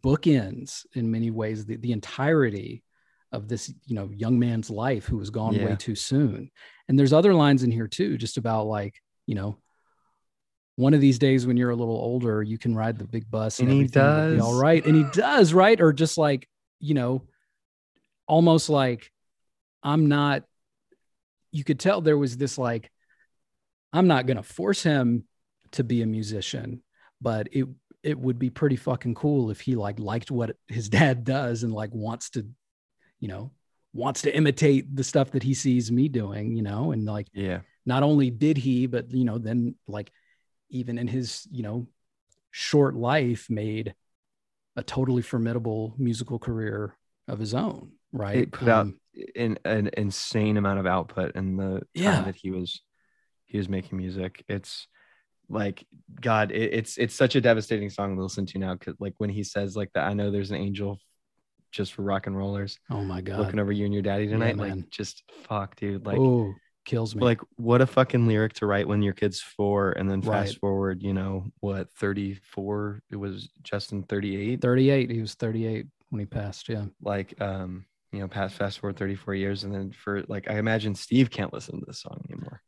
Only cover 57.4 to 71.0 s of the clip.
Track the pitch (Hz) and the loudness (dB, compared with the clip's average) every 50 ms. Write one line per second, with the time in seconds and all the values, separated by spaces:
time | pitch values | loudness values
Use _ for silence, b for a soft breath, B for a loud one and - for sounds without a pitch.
57.4 | 113 120 113 110 104 - 113 104 101 101 95 - 101 98 95 95 92 92 - 104 | 4 4 4 4 2 -2 -2 -2 -2 -6 -6 -4 -4 -4 -2 -4 -4 -6 -6 -6
58.4 | 98 90 - 95 95 95 92 90 - - - _ 101 98 - _ 107 101 98 104 | -8 -6 -6 -6 -6 -6 -6 -8 -10 -14 -10 _ -10 -10 -6 _ -6 -4 -4 -6
59.4 | 101 - - 101 101 98 92 107 101 92 _ 95 71 92 101 104 101 101 101 101 | -8 -6 -4 -4 -6 -4 -4 -6 -8 -4 _ -2 -2 0 -2 -2 -2 0 -2 -2
60.4 | 98 95 104 73 98 101 98 98 101 98 101 95 _ _ _ _ _ _ _ _ | -4 -4 -4 -4 -4 -4 -4 -4 -6 -6 -8 -10 _ _ _ _ _ _ _ _
61.4 | _ _ _ _ _ _ - - 101 - - - 98 101 95 98 - 98 98 95 | _ _ _ _ _ _ -6 -6 -6 -6 -6 -6 -4 -2 -2 -2 -4 -4 -6 -4
62.4 | 98 98 101 101 98 98 - _ _ - 120 104 101 92 92 92 92 95 95 104 | -4 -4 -4 -6 -6 -8 -10 _ _ -8 -8 -6 -6 -6 -6 -8 -8 -6 -4 -4
63.4 | 104 95 - 107 101 98 101 101 104 101 101 101 95 101 98 101 107 104 110 113 | -4 -2 -2 -2 -2 -2 -2 -2 -2 -2 -2 -2 -2 -2 -2 -2 -2 -2 -2 0
64.4 | 113 117 110 101 104 101 95 92 85 _ - - 104 - - - _ - - - | 0 0 -2 -2 -6 -6 -6 -8 -10 _ -10 -10 -10 -10 -12 -18 _ -20 -20 -20
65.4 | - - 110 104 98 - - _ 101 101 98 98 - 101 101 127 131 131 123 120 | -12 -8 -6 -6 -6 -8 -10 _ -6 -6 -6 -6 -4 -2 2 4 4 4 4 2
66.4 | 110 98 98 - _ _ _ _ _ - 127 117 113 110 107 107 123 120 117 - | 0 -2 -6 -12 _ _ _ _ _ -4 -4 -4 -4 -4 -2 0 2 2 2 0
67.4 | - _ _ - 117 117 120 123 131 127 - 131 131 - - 123 117 113 110 107 | -4 _ _ -6 2 4 6 6 6 4 4 2 2 4 2 2 4 4 4 4
68.4 | 110 107 - - 110 104 101 101 98 71 104 104 104 101 92 - 107 104 95 - | 2 0 -2 -2 0 0 2 2 2 2 0 0 0 0 0 0 -2 -2 -2 -6
69.4 | - - - - 104 101 101 101 98 95 - - 95 95 98 98 - 110 107 101 | -14 -14 -6 -2 -2 0 2 0 0 0 -2 -2 -2 -2 -2 -2 -2 0 0 0
70.4 | 101 98 95 - - 101 98 98 98 95 92 90 | -2 -4 -6 -4 -2 -2 0 0 0 -2 -4 -4